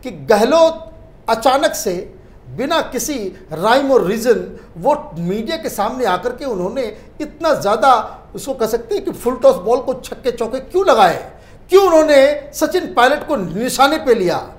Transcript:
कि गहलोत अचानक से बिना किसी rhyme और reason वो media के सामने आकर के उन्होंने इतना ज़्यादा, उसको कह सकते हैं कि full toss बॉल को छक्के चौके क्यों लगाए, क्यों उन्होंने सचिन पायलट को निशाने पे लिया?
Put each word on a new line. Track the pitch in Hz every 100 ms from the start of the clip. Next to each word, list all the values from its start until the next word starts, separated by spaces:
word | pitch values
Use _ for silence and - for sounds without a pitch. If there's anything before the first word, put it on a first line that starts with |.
कि | 254
गहलोत | 180 135 208 233 320 320 320 - - - - -
अचानक | 226 269 269 311
से | - - 180 202 - - - -
बिना | 131 262 320
किसी | - 254 - 285 196 - -
rhyme | 156 196 254 277
और | 254 175
reason | 220 226 226 - - - -
वो | 175 - - 156
media | 170 202 226 330
के | 302
सामने | - 208 254 233
आकर | 180 233
के | 240 277
उन्होंने | 214 180 247 233 - - -
इतना | 302 - 320
ज़्यादा, | 269 202 226 269 240 - - - 196
उसको | 277
कह | 269 220
सकते | 226 - 403
हैं | -
कि |
full | - 240 254
toss | 269 -
बॉल | 214 254
को | 254
छक्के | 254 - - -
चौके | 233 226 254
क्यों | 254 359 381
लगाए, | 247 190 147 - - - - -
क्यों | 370 381
उन्होंने | 320 311 285 269 294 -
सचिन | - 311 359 320
पायलट | 226 247 294 -
को | 285
निशाने | 185 165 247 247 277 311
पे | 302
लिया? | 220 180 143 -